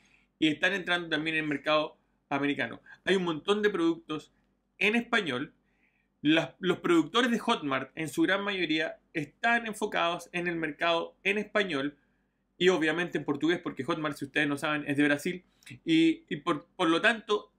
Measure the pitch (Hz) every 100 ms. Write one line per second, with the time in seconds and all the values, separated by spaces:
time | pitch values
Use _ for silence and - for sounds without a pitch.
0 | _ _ _ - 156 147 185 190 180 175
1 | 170 151 160 156 156 143 151 156 156 -
2 | _ _ - 139 143 139 120 117 - -
3 | - 190 175 156 170 208 208 190 165 165
4 | - 151 - _ _ _ _ - 196 233
5 | 233 226 180 123 151 _ _ _ _ _
6 | _ _ 143 160 151 - 180 175 175 170
7 | 151 226 247 233 - 233 147 131 - -
8 | 156 - 165 196 202 196 165 156 156 -
9 | _ 165 151 _ 233 233 226 208 214 175
10 | 170 175 - 175 175 170 160 147 170 170
11 | 170 - 185 208 202 214 196 147 143 -
12 | _ _ _ _ _ - 180 180 156 160
13 | 175 170 147 143 156 170 156 - 131 160
14 | 156 143 135 147 151 143 156 151 143 139
15 | 147 143 180 180 - _ - 123 - 160
16 | 165 156 - 160 - 156 - - 170 165
17 | - 226 - 208 -